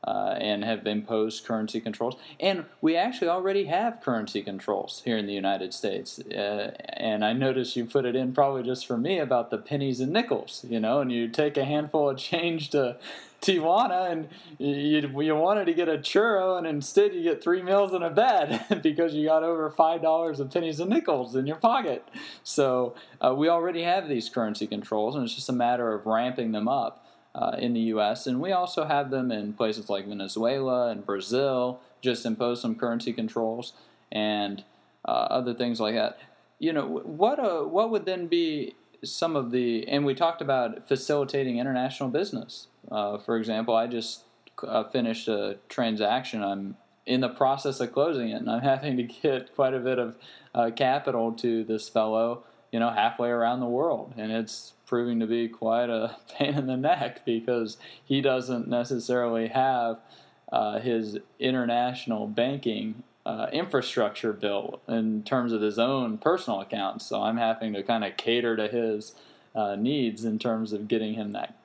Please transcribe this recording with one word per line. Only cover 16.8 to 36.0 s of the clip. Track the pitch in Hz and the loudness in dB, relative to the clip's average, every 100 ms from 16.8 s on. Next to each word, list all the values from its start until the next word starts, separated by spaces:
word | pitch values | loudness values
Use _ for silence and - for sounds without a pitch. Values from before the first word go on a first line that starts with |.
| 139 - 208 | 2 6 6
you | 180 | 4
get | 165 156 | 2 2
three | 170 185 | 2 2
meals | 180 196 196 | 4 4 4
and | 180 | 2
a | 170 | 2
bed | 156 254 202 147 220 - | 4 6 6 4 -2 0
<laughs> | 190 | 2
because | 156 151 170 | 2 2 0
you | 151 151 | 2 4
got | 160 | 4
over | 160 165 156 | 4 0 -2
five | - 160 165 | 4 4 4
dollars | 160 160 165 139 | 2 4 2 -2
of | 135 | -2
pennies | 175 165 147 | -2 -2 -2
and | 180 | 0
nickels | 269 330 143 123 127 | 2 2 0 0 -2
in | 135 | -2
your | 156 | 2
pocket. | 226 254 202 120 - - - - | 4 4 0 -4 -8 -16 -16 -14
So, | - - 139 127 123 - - - | -4 2 4 4 0 -4 -20 0
uh, | 131 135 | 2 4
we | 156 | 4
already | 170 170 170 | 4 2 -2
have | 170 185 160 | 2 0 2
these | 127 107 | -2 -2
currency | - 110 107 107 | -2 -2 -2 -4
controls, | 104 104 110 107 | -4 -2 0 0
and | 143 | 0
it's | 117 | -4
just | 120 131 | -4 -4
a | |
matter | 123 120 123 117 | 0 2 2 0
of | 107 110 | -2 0
ramping | 110 123 123 113 | 0 0 -2 -2
them | 107 110 | 0 0
up, | 139 113 - - - _ - | 0 -2 -6 -20 -20 _ -4
uh, | - - | -2 -2
in | 120 | -2
the | 117 | 0
U | 113 110 | 0 2
S. | 104 123 139 | 2 0 -2
And | 127 | -2
we | 175 | 0
also | 185 180 - | 0 0 -2
have | 151 143 139 | 0 0 0
them | 135 127 | -2 -2
in | 110 104 | -2 -4
places | 107 110 107 104 | -2 -2 -2 -2
like | 98 98 | -4 -2
Venezuela | 101 98 110 113 135 131 123 120 | -8 -6 0 0 0 0 2 0
and | 104 | -2
Brazil, | 98 98 95 123 139 131 123 127 - _ | -4 -4 0 2 2 2 0 -4 -14 _
just | 127 117 | -2 0
impose | 120 110 120 120 | -2 0 0 0
some | 120 | -2
currency | 113 123 117 120 | 0 0 -2 -4
controls | 110 110 - 113 113 123 - - _ _ | -4 -4 -2 -2 -2 -8 -16 -20 _ _
and, | 107 107 104 101 98 - _ _ _ - | -2 0 0 -2 -6 -12 _ _ _ -2
uh, | |
other | 120 117 127 123 | 0 2 0 -2
things | 120 120 113 | -2 -2 0
like | 110 | 0
that. | 113 | 2